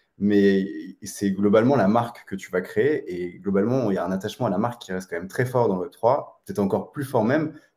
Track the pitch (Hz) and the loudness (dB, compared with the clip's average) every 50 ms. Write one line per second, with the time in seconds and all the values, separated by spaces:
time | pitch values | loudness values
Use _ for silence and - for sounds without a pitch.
0 | _ _ _ - 98 104 104 101 98 101 98 95 95 - - - - - - _ | _ _ _ -2 0 4 6 6 6 6 4 4 0 -2 -6 -10 -14 -14 -16 _
1 | - 98 - - - 98 95 92 101 104 107 110 113 131 143 120 98 95 110 117 | -14 -14 -8 -4 -2 -2 0 2 2 4 6 6 6 4 4 4 4 4 2 2
2 | 120 117 - - - - 98 95 - - 95 92 92 - - 107 120 147 156 - | 0 -2 -6 -14 -14 -12 -12 -12 -8 -4 -4 -4 -4 -2 -2 0 0 2 0 -2
3 | - 90 90 90 90 87 87 - 92 98 95 98 101 117 127 135 120 104 95 87 | -4 -8 -8 -8 -8 -8 -10 -8 -4 -2 0 0 0 0 0 0 0 0 -2 -2
4 | 85 92 95 95 104 104 - - 127 110 92 95 113 120 120 - - - 92 190 | -2 -2 -4 -4 -4 -8 -6 -4 -2 -2 0 0 -2 -2 -4 -8 -10 -8 -8 -8
5 | - - - - 90 95 - - 123 127 123 123 117 104 95 90 90 87 - _ | -8 -8 -8 -10 -10 -6 -4 -4 -2 0 0 0 2 2 0 -2 -4 -8 -4 _
6 | - 117 139 143 - - - _ _ - 98 104 101 98 110 95 - - - 143 | 2 2 2 2 -2 -8 -16 _ _ -6 -2 -2 0 0 0 -2 -4 -6 -10 -10
7 | 135 - - 117 107 117 131 104 98 - - - - _ _ | -6 -2 0 0 2 2 2 0 0 -4 -8 -12 -20 _ _